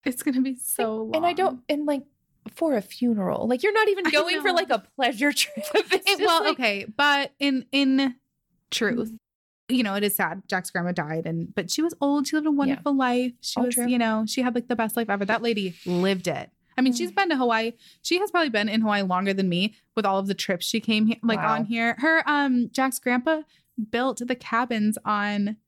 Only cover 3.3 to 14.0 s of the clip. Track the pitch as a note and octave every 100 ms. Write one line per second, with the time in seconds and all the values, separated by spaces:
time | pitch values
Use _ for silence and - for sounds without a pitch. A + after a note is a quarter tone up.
3.3 | - A3 B3 G4 G#4 G#4+ G4 E4+ D4 E4
4.3 | F4+ G4 F4 E4 A#3 - - B3 G#3+ D4
5.3 | - - - D5+ - - F#4 F#4+ F#4+ G4
6.3 | E4 G4+ G4 A#3+ G3+ G3 - C#4+ C#4+ C#4
7.3 | _ C#4+ C4 - C#4 C4+ C4+ C4+ B3 _
8.3 | _ _ _ _ - G#3+ - A3 A3+ _
9.3 | _ _ _ _ B3+ A3 G3 G#3 G3 F3+
10.3 | F#3 - F#3 F3+ F3 F3 F3+ D3+ D#3+ E3
11.3 | E3 E3+ - F3 - D#4+ D#4 C#4+ C#4+ C#4
12.3 | D#4 D4+ C#4+ C#4 C4+ D4 C#4 B3+ B3 B3+
13.3 | A#3+ - - B3 A#3+ A#3+ B3